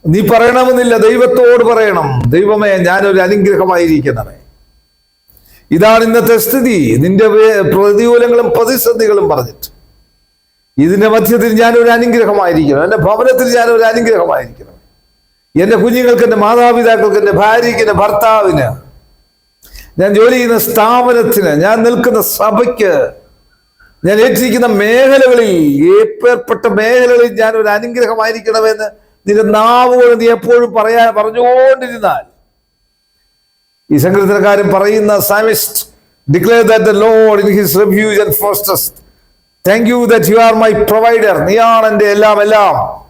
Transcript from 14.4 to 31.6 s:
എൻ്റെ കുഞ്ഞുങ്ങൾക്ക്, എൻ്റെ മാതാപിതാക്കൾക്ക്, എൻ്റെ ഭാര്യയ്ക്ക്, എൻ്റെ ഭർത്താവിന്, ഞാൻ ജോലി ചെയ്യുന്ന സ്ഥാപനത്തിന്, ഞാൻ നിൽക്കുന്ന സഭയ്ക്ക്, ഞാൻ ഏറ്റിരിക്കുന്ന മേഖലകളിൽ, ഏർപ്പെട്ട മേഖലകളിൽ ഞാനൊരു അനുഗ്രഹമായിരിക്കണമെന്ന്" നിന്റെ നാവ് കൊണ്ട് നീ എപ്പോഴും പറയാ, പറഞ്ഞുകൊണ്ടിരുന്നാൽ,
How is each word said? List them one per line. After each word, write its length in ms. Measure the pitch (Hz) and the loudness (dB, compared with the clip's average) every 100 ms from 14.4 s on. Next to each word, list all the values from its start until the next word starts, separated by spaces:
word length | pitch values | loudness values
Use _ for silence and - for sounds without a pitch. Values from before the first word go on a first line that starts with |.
| 120 - - - _ _ _ _ _ _ _ 151 | -8 -18 -20 -20 _ _ _ _ _ _ _ -4
എൻ്റെ 140 | 196 220 | 0 0
കുഞ്ഞുങ്ങൾക്ക്, 420 | 226 240 240 240 240 | 0 0 0 0 0
എൻ്റെ 80 | 220 | 0
മാതാപിതാക്കൾക്ക്, 840 | 208 240 240 240 233 226 214 202 | 0 2 2 2 0 0 0 0
എൻ്റെ 120 | 202 175 | 0 0
ഭാര്യയ്ക്ക്, 400 | 208 226 240 233 | 0 0 -2 -2
എൻ്റെ 120 | 220 190 | -2 0
ഭർത്താവിന്, 680 | 208 208 220 220 196 156 127 131 - _ _ _ _ _ _ _ _ - - - | -2 0 0 0 0 -2 -4 -8 -18 _ _ _ _ _ _ _ _ -20 -18 -4
ഞാൻ 100 | 190 202 | -2 2
ജോലി 180 | 233 254 | 2 2
ചെയ്യുന്ന 200 | 240 226 | 0 -2
സ്ഥാപനത്തിന്, 960 | - 220 214 247 247 240 214 202 180 147 | -2 -2 0 0 0 0 0 0 0 0
ഞാൻ 120 | 185 226 226 | 0 0 0
നിൽക്കുന്ന 360 | 247 247 214 - - | 0 -2 -2 -4 -4
സഭയ്ക്ക്, 540 | 208 214 240 247 202 151 120 - _ _ _ _ _ _ _ _ 170 | -2 0 -2 -2 -2 -2 -4 -8 _ _ _ _ _ _ _ _ -2
ഞാൻ 100 | 214 | 0
ഏറ്റിരിക്കുന്ന 440 | 247 214 247 226 240 202 | 0 0 -2 -2 0 0
മേഖലകളിൽ, 680 | 208 240 262 269 262 247 220 175 151 139 165 | 0 2 2 4 4 2 2 0 0 0 2
ഏർപ്പെട്ട 680 | 202 214 - 240 240 - 233 233 196 | 4 2 0 -2 -2 -4 -4 -2 -2
മേഖലകളിൽ 520 | 220 247 247 240 240 196 | 0 0 2 2 0 0
ഞാനൊരു 300 | 220 226 208 208 | -2 0 -2 -2
അനുഗ്രഹമായിരിക്കണമെന്ന്" 1120 | 240 240 233 226 220 226 220 220 220 214 214 - _ _ 196 | -4 -4 -4 -2 -4 -4 -4 -2 -2 -2 -8 -12 _ _ -2
നിന്റെ 160 | 208 208 208 | -2 0 0
നാവ് 340 | 220 240 247 247 | 2 2 2 4
കൊണ്ട് 180 | 240 233 | 2 2
നീ 60 | 233 | 2
എപ്പോഴും 380 | 226 202 240 240 226 | 0 2 0 2 -2
പറയാ, 260 | 214 233 226 214 | 0 2 2 0
പറഞ്ഞുകൊണ്ടിരുന്നാൽ, 1080 | 214 226 247 254 | -4 -2 0 2